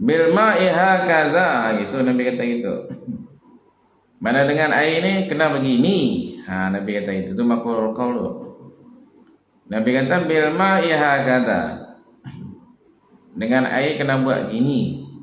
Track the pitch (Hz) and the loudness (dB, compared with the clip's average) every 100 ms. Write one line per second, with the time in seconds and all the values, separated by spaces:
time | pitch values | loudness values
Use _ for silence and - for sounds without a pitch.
0 | 113 160 165 185 220 185 185 165 190 185 | 0 2 4 4 4 4 2 4 4 4
1 | 180 160 151 165 180 131 113 107 101 135 | 4 2 2 2 2 0 0 -2 -2 -2
2 | 127 127 123 123 120 117 101 - - - | 0 2 0 -2 -2 -2 -4 -6 -8 -14
3 | - 92 - - _ - _ _ _ _ | -12 -12 -14 -20 _ -20 _ _ _ _
4 | _ _ 107 131 139 151 156 120 151 160 | _ _ -2 2 2 2 2 2 2 2
5 | 185 196 185 151 156 139 135 120 160 196 | 0 0 -2 0 0 0 2 2 4 2
6 | 127 90 - - - 92 95 98 98 104 | 0 -2 -6 -12 -8 -4 -2 -2 -4 -4
7 | 101 95 92 98 120 117 117 113 110 113 | -4 -4 -4 -2 0 0 -2 -2 -2 -2
8 | 123 120 98 - - - - - - - | -4 -4 -6 -8 -14 -18 -20 -20 -20 -20
9 | - _ _ _ _ _ - 107 113 127 | -20 _ _ _ _ _ -8 -4 0 0
10 | 131 180 156 160 151 165 190 190 170 156 | 2 0 2 2 2 2 2 2 2 2
11 | 147 139 127 127 113 92 78 - - - | 2 2 2 2 2 0 -2 -8 -14 -20
12 | _ _ - - - - - _ _ _ | _ _ -20 -16 -16 -18 -20 _ _ _
13 | _ - _ - 110 131 127 123 147 143 | _ -20 _ -6 0 0 2 0 -2 -2
14 | 139 135 131 117 101 113 135 135 90 - | 0 0 0 0 -2 0 0 0 -2 -4
15 | 71 - | -12 -18